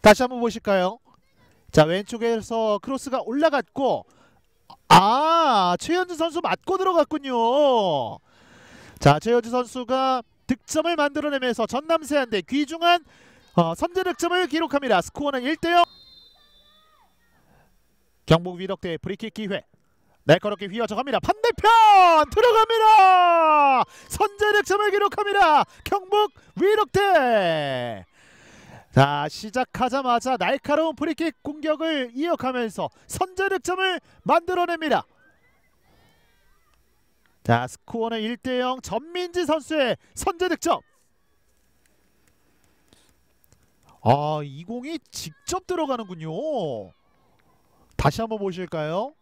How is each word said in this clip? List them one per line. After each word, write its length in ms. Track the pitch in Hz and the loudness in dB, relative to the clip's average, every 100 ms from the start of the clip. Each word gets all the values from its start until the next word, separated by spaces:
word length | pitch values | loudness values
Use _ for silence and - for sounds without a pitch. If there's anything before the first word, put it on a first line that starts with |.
다시 200 | 214 208 | 8 6
한번 200 | 247 254 | 2 -2
보실까요? 580 | 233 226 - 190 180 226 _ _ _ _ _ _ _ | -4 -4 -2 0 0 -4 _ _ _ _ _ _ _
자, 140 | - 156 | 4 4
왼쪽에서 920 | 180 208 233 233 226 190 226 220 208 | 2 -4 -4 -2 -2 -4 -4 -2 -2
크로스가 400 | - 269 - 247 | -4 -8 -4 -6
올라갔고, 840 | 202 262 320 277 - - 269 160 - _ _ _ _ _ _ - _ | -4 0 2 0 -4 -4 -2 -2 -6 _ _ _ _ _ _ -20 _
아, 880 | 165 196 247 311 330 311 220 180 175 | 6 6 2 2 2 4 2 2 0
최현주 360 | - 349 359 330 | -2 -2 -2 -4
선수 240 | 330 320 | -4 -4
맞고 360 | 330 185 - 381 | -4 -4 -4 -2
들어갔군요. 1400 | 381 339 285 302 277 247 226 269 285 247 190 147 113 - _ _ _ - - - - - | 0 2 0 -2 -4 -2 0 2 4 2 0 -2 -4 -10 _ _ _ -20 -20 -20 -20 0
자, 200 | - 147 | 2 2
최현주 300 | 220 240 226 | 2 0 0
선수가 720 | 247 240 254 233 262 262 262 - _ - | -4 -4 -8 -4 -2 0 -2 -6 _ -8
득점을 460 | 262 - 320 320 339 | -8 -4 -4 -2 0
만들어내면서 720 | 285 285 294 277 254 240 220 | -2 -2 -4 -4 -4 -2 -4
전남 360 | 247 311 330 | -4 -2 -2
세안대 380 | 302 285 247 214 | 0 -2 -2 -4
귀중한, 600 | 170 269 285 330 339 349 285 _ _ _ _ - | -4 -4 -4 -2 2 0 -2 _ _ _ _ -2
어, 180 | 165 170 | 0 -2
선제 280 | 339 349 | -4 -4
득점을 440 | 359 294 339 359 359 | -4 -4 -2 -2 -2
기록합니다. 540 | 294 330 285 277 - | -2 -2 -4 2 0
스코어는 400 | - - 285 269 | 0 -6 -6 -4
일 120 | 247 311 | -4 -4
대 140 | 330 | 2
영. 120 | 349 349 - - - _ _ _ _ _ 605 _ _ _ _ _ _ _ _ _ _ _ _ _ _ - | 2 2 -2 -20 -20 _ _ _ _ _ _ _ _ _ _ _ _ _ _ _ _ _ _ _ _ 0
경북 320 | 160 175 180 | 0 0 -10
위력대 400 | 185 190 185 160 | -10 -8 -8 -10
프리킥 360 | - 190 220 | -10 -12 -12
기회. 300 | - 196 185 - _ _ _ _ _ - | -10 -8 -8 -10 _ _ _ _ _ 2
날카롭게 380 | 165 208 208 202 | 2 2 -8 -10
휘어져 280 | 208 220 214 | -6 -6 -6
갑니다. 240 | 269 220 | -4 -4
반대편 500 | - 427 466 - 415 453 440 403 359 320 302 | -2 0 0 2 4 6 8 8 6 4 2
들어갑니다. 1500 | - 480 440 440 453 440 440 381 370 349 339 320 302 285 254 - - - | 2 4 4 2 2 6 8 8 6 4 4 4 4 4 2 -2 -8 -14
선제 440 | - 415 403 415 | -4 -4 0 0
득점을 360 | 415 - 403 415 | 0 0 -2 0
기록합니다. 720 | 392 403 403 403 403 349 294 202 - | 0 -2 -2 -2 2 4 4 0 -8
경북 480 | - 403 370 415 415 _ _ - | -6 -6 -2 0 0 _ _ -2
위력대. 1500 | 370 427 403 381 403 359 254 226 180 160 143 131 120 104 90 _ _ _ - - - - _ | 0 2 0 0 2 2 4 2 2 -2 -2 -4 -6 -10 -16 _ _ _ -20 -20 -20 -20 _
자, 360 | - 139 147 151 | 2 2 2 -4
시작하자마자 1080 | - 214 247 254 - 247 262 262 240 254 254 | -8 -8 -4 -4 -2 -2 -2 0 -2 0 -2
날카로운 580 | 180 269 - 294 320 269 | -2 -2 -2 0 0 -2
프리킥 480 | 320 302 320 - | -6 -4 -6 -6
공격을 680 | - 302 311 302 320 302 247 233 | -14 -8 -4 -2 -2 -4 -6 -6
이어가면서 760 | 330 330 254 254 226 - 160 _ _ | -4 -2 -4 -4 -6 -6 -10 _ _
선제 420 | - 370 370 381 | -6 -6 -2 -2
득점을 500 | 381 - 370 381 349 _ _ | -2 -4 -2 -2 -4 _ _
만들어냅니다. 840 | - 311 339 359 349 330 311 214 - _ _ _ _ _ _ _ _ _ _ _ _ _ _ _ _ _ _ _ _ _ _ _ | 0 2 4 2 0 -2 0 0 -2 _ _ _ _ _ _ _ _ _ _ _ _ _ _ _ _ _ _ _ _ _ _ _
자, 240 | - 120 123 | 0 0 0
스코어는 540 | - _ 233 226 226 | -12 _ -8 -6 -6
일 160 | 220 240 | -8 -8
대 220 | 262 254 | -6 -4
영. 200 | 254 262 | -4 -6
전민지 640 | - 196 311 349 359 349 311 | -8 -8 -8 -8 -6 -6 -2
선수의 500 | 311 262 311 254 185 _ - | -4 -4 -2 -2 -4 _ -6
선제 340 | - 349 359 | -6 -2 -4
득점. 300 | 339 330 - _ _ _ _ _ _ _ _ _ _ _ _ _ _ _ _ _ _ _ _ _ _ _ _ _ _ _ _ _ _ _ _ | -2 -2 -4 _ _ _ _ _ _ _ _ _ _ _ _ _ _ _ _ _ _ _ _ _ _ _ _ _ _ _ _ _ _ _ _
아, 380 | - 135 147 156 | 2 2 2 -6
이 200 | 147 139 | -8 -16
공이 340 | 175 240 262 330 _ | -14 -14 -12 -14 _
직접 560 | - - - - 370 370 | -16 -16 -16 -10 -10 -6
들어가는군요. 640 | 359 302 247 208 180 160 160 302 277 165 117 92 _ _ _ _ _ _ _ _ _ _ - | -6 -4 -6 -8 -12 -10 -8 -6 -6 -6 -8 -12 _ _ _ _ _ _ _ _ _ _ -2
다시 240 | 147 - | -2 -2
한번 180 | 226 220 | -6 -6
보실까요? 760 | 196 175 180 165 151 170 254 302 | -8 -8 -10 -8 -6 -6 -8 _